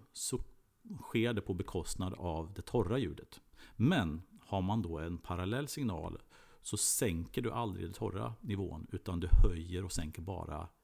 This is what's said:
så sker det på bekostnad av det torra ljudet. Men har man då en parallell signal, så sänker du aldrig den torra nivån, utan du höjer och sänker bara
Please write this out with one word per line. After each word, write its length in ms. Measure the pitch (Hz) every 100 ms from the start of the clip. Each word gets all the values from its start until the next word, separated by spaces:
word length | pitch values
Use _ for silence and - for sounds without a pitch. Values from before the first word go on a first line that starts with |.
| -
så 260 | - - 127 - - _ _ - 165
sker 320 | - 117 120
det 80 | 110
på 120 | -
bekostnad 600 | 92 - 90 - - 90 -
av 360 | 87 80 82
det 80 | 104
torra 360 | - 123 90 131
ljudet. 440 | 87 - - - - - - -
Men 460 | 127 175 80 80 - -
har 200 | - 98
man 200 | 95 113
då 180 | 87 78
en 180 | 82 85
parallell 500 | - 87 92 127 147
signal, 540 | 156 120 82 85 - - - - -
så 160 | - 104
sänker 640 | 151 - 110 85 85 131
du 100 | 117
aldrig 340 | 120 113 92 90
den 80 |
torra 400 | - 104 95 117 110
nivån, 460 | 147 98 92 80 78
utan 280 | - - 87
du 100 | 87 -
höjer 400 | 87 82 85 90
och 80 | 92
sänker 300 | - 78 80
bara 460 | 87 87 80 78 85 -